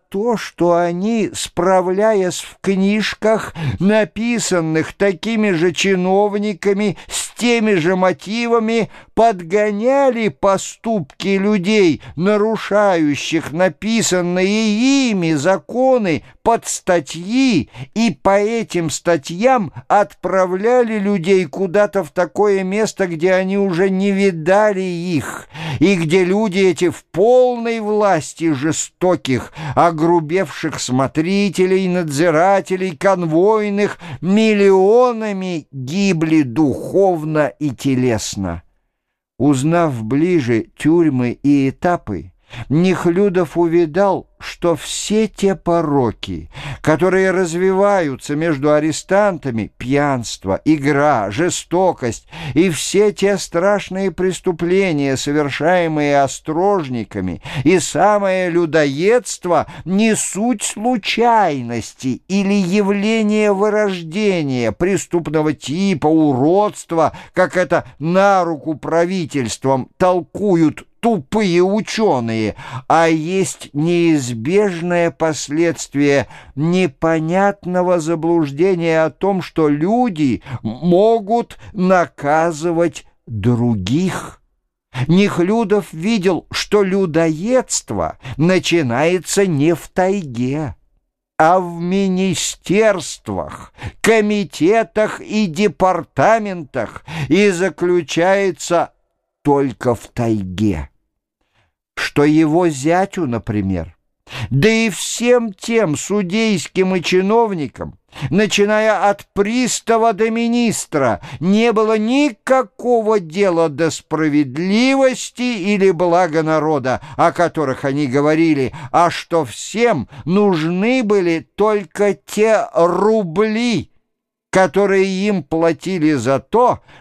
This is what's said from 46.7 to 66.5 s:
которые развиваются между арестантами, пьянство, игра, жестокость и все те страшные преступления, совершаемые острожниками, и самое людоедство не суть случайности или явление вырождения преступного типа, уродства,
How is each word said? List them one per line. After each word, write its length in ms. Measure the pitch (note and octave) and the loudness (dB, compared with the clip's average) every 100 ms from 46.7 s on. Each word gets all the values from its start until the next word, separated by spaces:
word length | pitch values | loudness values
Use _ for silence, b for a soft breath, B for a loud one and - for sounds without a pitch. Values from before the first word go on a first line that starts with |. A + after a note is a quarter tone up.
| C3+ | -6
которые 500 | - D#3 F#3 F#3 F#3+ | 0 2 2 2 2
развиваются 1040 | F3+ F#3 E3+ F#3+ F#3+ G3+ G3 D#3 B2+ - D3 | 0 -2 0 0 2 2 2 0 -4 -6 -2
между 380 | E3 C#3+ D3 | -2 0 2
арестантами, 960 | D3+ D#3 C#3+ - F#3+ G#3 E3 C3+ A2+ G2 - | 2 0 -4 0 2 2 0 -4 -4 -6 -8
пьянство, 840 | A#2+ C#3 C#3+ C3 A2+ - F#2 - - | -2 0 2 -2 -4 -8 -4 0 2
игра, 640 | D#3 C#3 C#3+ D3 B2+ G2+ | 2 2 2 2 2 0
жестокость 1000 | G#2 F3 - - E3+ F#3 D3+ B2 - - D#3+ D#3+ B2+ | -2 -2 -2 -4 0 0 0 -4 -6 -10 -14 -4 0
и 140 | F#3 | 0
все 440 | D3 - F3+ G#3 | 0 -2 2 2
те 240 | G3+ G3 G3 | 2 0 0
страшные 720 | - E3+ F#3+ G#3 - F#3 G3 | -2 -2 0 0 -2 -4 -4
преступления, 1040 | E3+ F#3 E3+ - D#3+ E3+ F#3 G3 D3 C#3 C3+ | -2 -4 -2 -4 -2 0 2 2 0 0 -2
совершаемые 1080 | - D3 C#3+ B2+ D3+ F#3 E3+ D#3 D3 C#3+ | -2 0 -2 -2 0 2 2 0 2 2
острожниками, 1200 | C3+ - - D#3 G3 G3+ C#3+ B2 G#2+ G#2+ F#2 D#2 B D3 | 2 -2 -6 0 2 0 -2 -6 -6 -6 -6 -6 B -2
и 160 | C3 F3+ | 2 2
самое 720 | - D3+ F#3+ G#3 G3 F#3 F3+ | 2 2 2 2 0 0 0
людоедство 1200 | E3+ E3+ D#3+ D3 C#3 F#3 A#3+ A#3+ - F3+ D#3+ - B D#3 | 0 0 2 2 2 2 2 0 -6 -2 0 -2 B -4
не 300 | F#3+ A3 G#3 | 0 2 0
суть 480 | - F#3 A3+ A#3 | -2 -4 -2 -2
случайности 1600 | - - A3+ B3+ - - A#3+ A3+ F#3+ C#3+ A#2+ A#2+ - - C3 A#2+ - | -6 -6 -4 -4 -4 0 2 4 2 0 -4 -6 -8 -8 -6 -6 -2
или 260 | F#3+ G3 | -2 2
явление 1000 | G3+ F3+ G3+ G3 G3+ G3+ A3+ G#3 G#3+ G#3 | 0 2 0 0 0 0 0 0 2 2
вырождения 1160 | F#3+ G#3+ G#3 G#3 F#3 D#3+ F3+ G#3+ F3+ D3 B2+ A#2 | 2 0 0 -2 -4 -8 -4 0 0 -2 -2 -2
преступного 840 | G#2 F3+ F#3 - F3 D#3 D#3 D#3 | -2 -2 -2 -2 -4 -2 -2 -2
типа, 540 | D3 - D#3+ G3 F3 D3+ | -4 -6 -2 0 0 2
уродства, 1080 | D#3+ D3+ B2+ C#3+ | 2 2 2 2